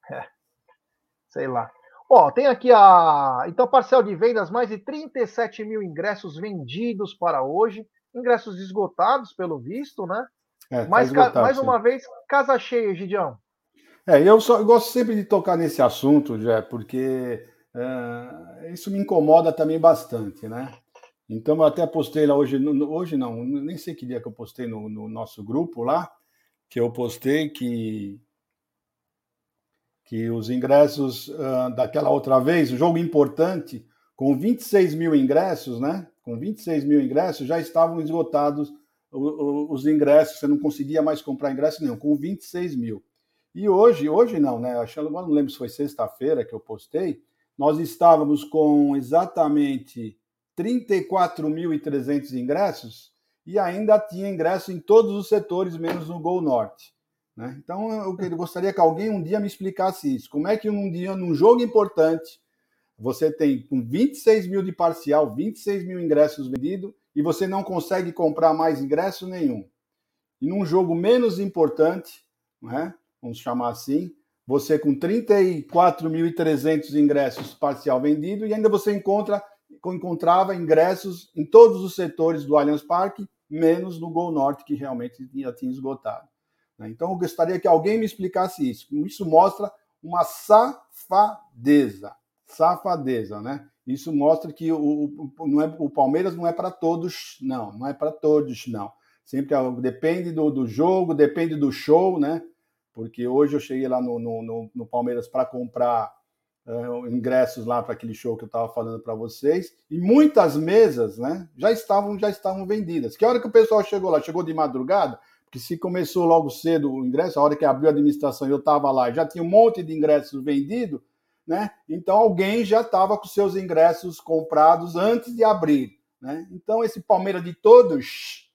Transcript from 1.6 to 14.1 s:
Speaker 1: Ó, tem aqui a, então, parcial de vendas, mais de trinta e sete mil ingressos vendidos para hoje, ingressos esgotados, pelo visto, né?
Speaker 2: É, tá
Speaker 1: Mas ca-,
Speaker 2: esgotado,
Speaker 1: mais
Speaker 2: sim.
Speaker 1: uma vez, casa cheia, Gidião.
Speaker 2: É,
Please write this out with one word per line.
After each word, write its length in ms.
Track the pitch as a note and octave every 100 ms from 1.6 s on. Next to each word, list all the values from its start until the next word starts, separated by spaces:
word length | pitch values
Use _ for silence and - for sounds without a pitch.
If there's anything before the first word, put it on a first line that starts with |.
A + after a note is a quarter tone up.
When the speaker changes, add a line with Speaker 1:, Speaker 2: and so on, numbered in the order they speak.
| A2+ _ _ _ _
Speaker 1:
Ó, 220 | B3+ A#3+
tem 160 | - C#4
aqui 240 | B3 B3
a, 760 | A#3 G3 F3+ E3 D3 C#3 B2+ D#3
então, 180 | E3 B3
parcial 360 | C4+ B3+ C4
de 120 | G#3
vendas, 360 | F3+ A3+ A3+ F3
mais 180 | A3 A#3
de 100 | G#3
trinta 400 | G#3 D4+ D#4 C4+
e 80 | A3
sete 380 | - A3+ A3
mil 180 | G#3+ A3
ingressos 540 | F#3+ D3+ F#3+ G3+ F#3+ D3
vendidos 800 | G#3 F#3+ B2+ D3+ A#3+ G3+ G3+
para 280 | - F3 D3
hoje, 420 | C3 E3 A3+ G3+ G#3+ _ _
ingressos 460 | A#3 B3 A#3 A3+ F3+
esgotados, 720 | F#3+ F#3+ F#3 - F#3+ C4+ A#3
pelo 260 | - F#3 D3+
visto, 480 | A#2+ A3 C#4+ - F#3
né? 200 | G3+ B3+ _ _ _ _
Speaker 2:
É, 140 | B2+
tá 40 | -
Speaker 1:
Mas 220 | A3 B3
ca-, 120 | C4
Speaker 2:
esgotado, 200 | B3 -
Speaker 1:
mais 140 | A#3 C4+
Speaker 2:
sim. 60 |
Speaker 1:
uma 160 | C4 A#3+
vez, 260 | A3+ C4 - - _
casa 300 | C#4 C4+ B3+
cheia, 360 | - A#3+ A3
Gidião. 440 | F3 F#3+ G3+ D#3+ A#2 _ _ _ _ _ _
Speaker 2:
É, 140 | -